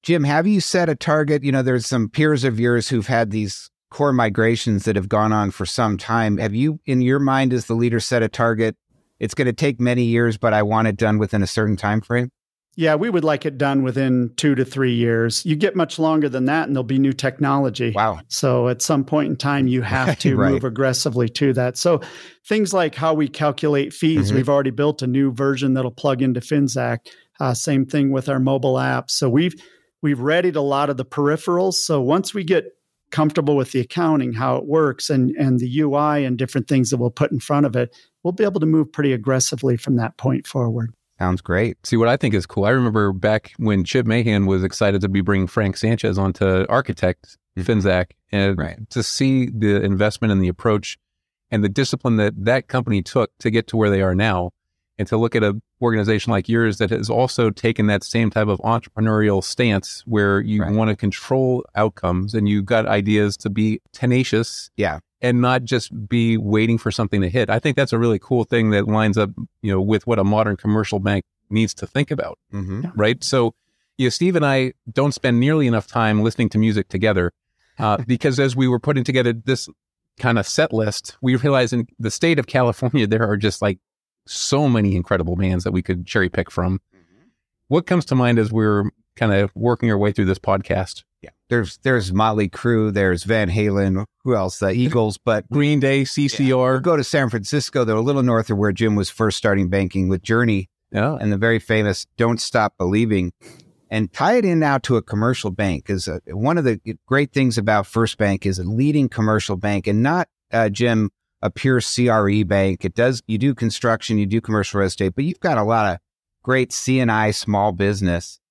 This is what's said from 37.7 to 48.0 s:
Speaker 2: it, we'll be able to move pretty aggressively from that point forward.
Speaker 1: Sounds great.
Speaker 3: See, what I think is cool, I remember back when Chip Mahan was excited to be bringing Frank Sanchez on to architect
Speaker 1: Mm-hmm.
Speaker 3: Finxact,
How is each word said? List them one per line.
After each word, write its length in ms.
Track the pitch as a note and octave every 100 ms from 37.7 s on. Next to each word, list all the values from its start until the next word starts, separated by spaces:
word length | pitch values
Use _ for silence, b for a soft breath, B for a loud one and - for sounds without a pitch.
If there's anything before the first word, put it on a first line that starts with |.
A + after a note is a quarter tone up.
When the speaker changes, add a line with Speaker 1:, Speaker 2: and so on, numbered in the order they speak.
| A#2+
Speaker 2:
it, 200 | B2 b b _
we'll 80 | E3+
be 120 | F3+
able 160 | G#3 F#3+
to 60 | D#3
move 260 | D#3+ D3+
pretty 220 | - C#3+
aggressively 640 | B2+ A2 C3 - A#2+ C3 A#2+
from 200 | - B2
that 200 | A2+ -
point 300 | - B2+ -
forward. 440 | C3+ A#2+ A#2 A2+ - _ _
Speaker 1:
Sounds 220 | F#2 F#2
great. 360 | - F2+ A2+ - -
Speaker 3:
See, 100 | A2+
what 120 | A#2
I 100 | C3
think 160 | B2
is 140 | G#2 -
cool, 180 | - G2+
I 60 |
remember 420 | C3 A#2+ G#2+ G2+
back 380 | F#2+ G#2+ G#2+ - -
when 260 | G#2+ G2+
Chip 240 | F2 B2+ A2+
Mahan 400 | A#2 A2+ G#2 G2
was 160 | F#2+
excited 360 | F#2 - G#2 G2
to 60 | G2
be 120 | G2
bringing 240 | F#2 G2 F#2
Frank 320 | - G2+ -
Sanchez 400 | A2 A#2 A2 G2
on 160 | G2
to 340 | F2+ G2 F#2 -
architect 680 | A#2+ C3+ - F#2 - _ - _ -
Speaker 1:
Mm-hmm. 160 | F2+
Speaker 3:
Finxact, 400 | A2 F#2+ F2+